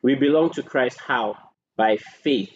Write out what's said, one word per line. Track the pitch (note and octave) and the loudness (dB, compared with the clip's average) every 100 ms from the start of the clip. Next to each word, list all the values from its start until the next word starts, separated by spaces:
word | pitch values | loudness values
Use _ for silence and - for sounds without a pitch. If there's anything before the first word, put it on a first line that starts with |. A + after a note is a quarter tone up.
We | B2 | 0
belong | C3+ C#3+ D#3 D#3+ | 2 2 2 2
to | D#3+ | -2
Christ | - C#3 B2+ - | -4 -2 -2 -4
how? | - B2+ G#2+ G#2 - _ _ - | -6 -4 -4 -6 -18 _ _ -2
By | A2 G#2 | 0 0
faith. | - - D3+ C3 F#2+ | -4 -8 -2 -2 -4